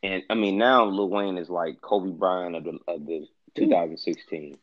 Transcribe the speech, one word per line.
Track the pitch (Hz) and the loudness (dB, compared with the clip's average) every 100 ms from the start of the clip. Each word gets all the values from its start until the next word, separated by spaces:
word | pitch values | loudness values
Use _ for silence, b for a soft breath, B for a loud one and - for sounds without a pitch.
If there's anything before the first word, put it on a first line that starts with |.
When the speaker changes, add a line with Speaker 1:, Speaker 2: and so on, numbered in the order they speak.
Speaker 1:
and, | 98 95 - | -2 -4 -2
I | |
mean, | 113 104 98 | 0 2 4
now | 120 127 110 | 6 6 6
Lil | 98 98 | 2 0
Wayne | 101 101 92 | 0 -2 -4
is | 82 | -4
like | 87 82 - | -4 -4 -6
Kobe | - 104 95 | -2 0 0
Bryant | 82 92 92 90 82 | -2 0 0 -2 -6
of | |
the, | 78 76 - | -8 -10 -8
of | 85 73 | -8 -6
the | 82 76 _ _ - | -8 -8 _ _ -2
Speaker 2:
Mm. | |
Speaker 1:
two | - | 2
thousand | 90 85 82 | 2 0 -4
sixteen. | - 80 - 82 73 67 | -6 -6 -8 -10 -10 -16